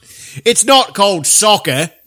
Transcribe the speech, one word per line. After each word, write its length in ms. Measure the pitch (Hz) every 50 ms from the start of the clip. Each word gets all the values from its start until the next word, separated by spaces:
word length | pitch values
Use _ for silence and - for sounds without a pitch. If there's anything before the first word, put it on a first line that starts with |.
| _ _
<laughs> 340 | - - - - - 139 -
It's 200 | 220 233 - -
not 300 | 247 269 269 254 - -
called 320 | - 202 202 196 175 147
soccer. 640 | - - - - 214 208 190 - - 135 127 156 170 - _ _